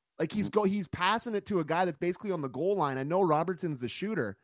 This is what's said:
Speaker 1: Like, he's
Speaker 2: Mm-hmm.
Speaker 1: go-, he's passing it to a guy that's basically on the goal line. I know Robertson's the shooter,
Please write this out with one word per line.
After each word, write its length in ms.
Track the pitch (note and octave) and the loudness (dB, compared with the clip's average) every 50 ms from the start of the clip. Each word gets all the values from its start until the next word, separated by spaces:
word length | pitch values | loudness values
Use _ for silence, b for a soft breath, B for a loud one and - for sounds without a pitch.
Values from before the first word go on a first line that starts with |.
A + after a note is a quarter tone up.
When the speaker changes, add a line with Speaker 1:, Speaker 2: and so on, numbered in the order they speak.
| _ _ _ - | _ _ _ -4
Speaker 1:
Like, 120 | E3 E3 | -4 -2
he's 180 | - G#3 G3 - | -2 -2 -2 0
Speaker 2:
Mm-hmm. 100 | - G#3+ | 2 2
Speaker 1:
go-, 40 | G#3 | 2
he's 220 | G3 G3 G#3 F#3 | 2 2 0 -2
passing 480 | - - - F3+ F#3+ G#3+ A3+ - B3 G#3+ | -4 -2 0 2 2 2 0 0 -2 -4
it 100 | G3+ F#3+ | -4 -2
to 120 | - G#3 F3+ | 0 0 0
a 60 | D#3+ | 0
guy 200 | D3 D#3+ E3+ F#3 | 2 2 2 2
that's 120 | F3+ D3+ | 0 0
basically 340 | - F3 F3 F3 - - G#3 | -2 -2 -2 -2 -2 -4 -4
on 100 | F#3 E3 | -2 -2
the 60 | C#3+ C3+ | -4 -4
goal 260 | A#2 C3 D#3+ F#3+ G#3 | -4 -2 0 0 2
line. 200 | F#3+ D#3 C#3+ C3 | 2 2 0 0
I 60 | C3 C3+ | -2 -2
know 180 | D3 E3+ F#3+ G3+ | 0 2 4 4
Robertson's 560 | E3+ D3+ D3+ E3 F3 F#3 E3 - E3 D3+ B2 | 4 4 4 2 0 -4 -4 -4 -6 -4 -4
the 100 | B2 A#2 | -6 -6
shooter, 480 | - - F#3 G#3 A3 E3+ A#2+ G2+ G2 - | -6 -4 -4 -2 -2 -2 -2 -4 -6 -10